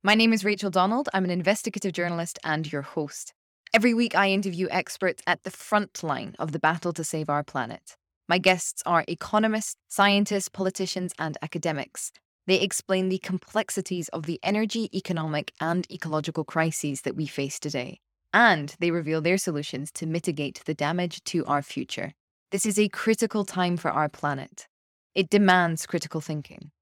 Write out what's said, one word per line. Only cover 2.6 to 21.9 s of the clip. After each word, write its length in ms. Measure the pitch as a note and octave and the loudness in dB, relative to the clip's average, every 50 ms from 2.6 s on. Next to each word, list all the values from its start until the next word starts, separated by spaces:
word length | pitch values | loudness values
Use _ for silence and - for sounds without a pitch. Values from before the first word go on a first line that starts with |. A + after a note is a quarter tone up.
| D#3+ D3 | -2 -4
your 120 | - C#3+ C#3 | -4 -6 -6
host. 500 | - - E3 D3+ C#3+ - - - - _ _ _ _ _ _ _ - - | -4 -4 -4 -4 -4 -8 -12 -14 -16 _ _ _ _ _ _ _ 2 2
Every 200 | A3+ G#3 B3 A#3 | 4 6 6 4
week 220 | A3+ A#3+ A3 - | 4 2 2 4
I 140 | F3+ G3 G3 | 4 4 4
interview 400 | F#3+ G3 G3+ G3 F3 E3 F#3 - | 4 2 0 -2 -2 -2 -2 0
experts 500 | - F3+ - - - - G3 F3+ - - - | 0 -2 -2 -4 -6 -2 0 -2 -2 0 -2
at 160 | - F3 - _ | -2 -2 -2 _
the 80 | F#3 | -12
front 500 | - - - - G#3+ G#3 G3+ - _ - | -12 -12 -4 0 2 2 2 0 _ -8
line 320 | - D#3+ C#3+ A#2+ A2 - - - | -4 -4 -4 -4 -4 -10 -6 -6
of 140 | - D#3+ D3 | -6 -4 -4
the 60 | - | 2
battle 340 | - D#3 E3+ E3 - F3+ E3 | 2 2 2 2 -2 -4 -4
to 100 | - D#3 | -2 -6
save 260 | - - D#3 D#3 D3+ | -4 -4 -4 -2 0
our 140 | D3 D3 D3 | -2 -2 -2
planet. 540 | - - C#3 B2 A2+ - - _ - - _ _ _ _ _ _ - | -2 -6 -6 -6 -6 -8 -14 _ -20 -20 _ _ _ _ _ _ 2
My 80 | F3 | 2
guests 440 | F#3 F#3 F#3+ F#3 F3 - - - - - | 4 6 6 4 4 2 -6 -8 -6 -2
are 180 | - F3 E3 - - | 2 2 2 2 0
economists, 680 | E3+ D#3+ - - - G#3+ A3 A3 G#3+ A3 G#3+ - - _ _ _ | -6 -8 -6 0 0 2 2 2 0 -2 -4 -6 -10 _ _ _
scientists, 580 | - - G3 G3+ G3+ G3+ G#3 - G#3 G3 F#3 | 2 4 4 6 6 4 2 2 0 -2 -2
politicians, 640 | - _ - F#3+ F#3 F#3+ - F#3+ F3+ - F#3+ F3+ E3+ - - | -4 _ -2 -2 -2 0 -2 -4 -4 -2 -4 -4 -6 -4 -4
and 180 | D#3+ D#3 D3+ - | -6 -6 -4 -6
academics. 720 | - D#3 - E3 - E3+ D#3 C#3 - - _ - - - _ _ _ _ _ _ _ | -10 -6 -6 -4 -2 -2 -2 -2 -6 -8 _ -10 -10 -10 _ _ _ _ _ _ _
They 140 | - F#3+ F3 | 2 4 4
explain 480 | F#3+ G3 - - - - F#3+ F#3 F#3 F#3+ | 4 0 -2 -6 -2 0 0 2 2 0
the 80 | F#3 | 0
complexities 880 | F#3 - - F#3 F#3 - _ - G#3+ A3 - - G3+ F3+ - F#3 F3 D#3+ | -2 -2 -4 -6 -6 -6 _ -2 -2 -2 -2 -4 -6 -4 -4 -4 -4 -4
of 200 | - - E3 D3+ | -6 -8 -8 -6
the 120 | D#3 E3+ - - | -6 -6 -4 -2
energy, 460 | F#3 G3+ G#3+ A3 G#3 - A#3 A3 - - | -2 0 0 0 0 -2 -4 -4 -4 -4
economic, 540 | F#3+ - - F3+ E3 D#3 D#3 D3+ D3+ - - _ _ | -6 -4 -2 -4 -2 -2 -2 -2 -4 -4 -6 _ _
and 320 | E3 D#3+ E3+ F3+ E3+ - | -2 0 0 0 -2 -4
ecological 540 | - F#3 - E3 D#3 D#3 D3+ E3 D#3+ E3 D3+ | -8 -10 -8 -2 -2 -2 -2 -2 -4 -4 -6
crises 560 | - - E3 D#3+ E3 D#3 - - D3 C#3 C3+ | -2 0 0 0 0 0 -2 -4 -4 -4 -4
that 160 | - C3+ - | -6 -6 -4
we 80 | - D#3 | -4 -6
face 340 | C#3 - - C#3 C#3 - - | -4 -4 -4 -4 -4 -6 -8
today. 400 | - D3+ D3 C3+ B2 - - _ _ _ _ _ _ _ - | -8 -6 -4 -4 -6 -6 -10 _ _ _ _ _ _ _ 4
And 400 | G3+ A#3+ A3+ F#3+ D#3 C#3+ C#3+ - _ | 6 6 6 6 4 0 -6 -4 _
they 120 | E3+ E3+ | 0 0
reveal 280 | E3 E3+ D#3+ D3+ D#3+ D#3+ | 0 0 0 0 -2 0
their 180 | D3+ E3+ F#3 | 2 2 2
solutions 540 | G3 - - D#3+ D3 D3 - - B2+ C#3+ D#3 _ | 2 0 -2 -2 -2 -4 -4 -6 -8 -8 -8 _
to 100 | - E3 | -8 -6
mitigate 560 | D#3+ D#3+ E3+ - - D#3+ D3 D3 C3+ - - - | -2 -2 -2 -2 -2 -2 -2 -4 -6 -6 -8 -6
the 80 | - D#3 | -6 -2
damage 480 | - D3 D3 E3 F3+ F3+ F3 - - _ | 0 0 0 0 0 -2 -2 -4 -8 _
to 180 | - - E3+ C3+ | -4 -2 -2 0
our 140 | - C#3+ C#3+ C#3+ | 2 0 0 0
future. 500 | - - - - - | -2 -6 -8 -6 -6